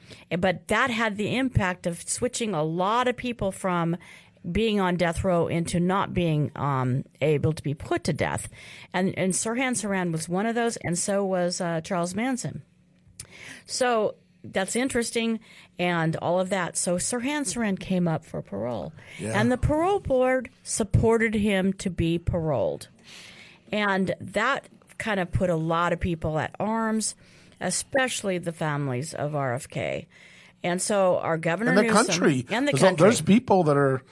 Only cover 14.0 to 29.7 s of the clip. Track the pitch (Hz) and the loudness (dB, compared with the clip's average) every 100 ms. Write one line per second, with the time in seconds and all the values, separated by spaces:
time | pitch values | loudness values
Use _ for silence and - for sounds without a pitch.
14 | 202 - _ _ - 190 190 226 262 240 | 0 -4 _ _ -6 -4 -2 -2 0 -2
15 | 226 233 226 226 - - - - 180 170 | -2 -2 -2 -2 -8 -20 -14 -4 0 2
16 | 165 160 151 180 185 196 170 - 190 175 | 0 0 0 0 0 -2 -2 -2 -2 -2
17 | - 247 247 302 277 240 220 185 - 185 | -2 -2 -2 -2 -2 -2 -2 -2 0 0
18 | 170 156 - 156 - 196 - - - - | 2 0 -4 -12 -10 -8 -6 -6 -8 -12
19 | - - 202 202 233 247 - 302 349 403 | -18 -10 -2 0 2 2 2 2 2 0
20 | - 262 254 262 240 - - - 208 - | 0 2 2 0 -4 -12 -6 -4 0 2
21 | 226 226 226 214 208 190 190 190 190 170 | 4 4 2 2 2 2 0 -2 -4 -2
22 | 170 170 170 185 160 127 82 71 - - | 0 0 -2 -2 0 0 0 -2 -10 -20
23 | - - - - - - - 208 208 190 | -20 -20 -20 -20 -20 -20 -6 0 2 2
24 | 180 - - 202 240 269 - - - - | 0 -2 -4 -2 0 -2 -6 -20 -20 -8
25 | 226 196 175 - 180 165 160 165 175 170 | -4 -2 0 0 2 2 2 2 2 0
26 | 196 165 165 156 131 - 202 226 220 220 | -2 -2 -2 -2 -2 -4 -2 0 0 0
27 | 208 - - - - - 185 - - 269 | -2 -6 -16 -20 -20 -8 -4 -4 -2 0
28 | 254 - 202 180 175 165 156 143 139 123 | 0 -2 -4 -4 -4 -4 -2 -2 -2 -2
29 | 156 - 147 147 135 120 - | -4 -6 -4 -2 -2 -4 -6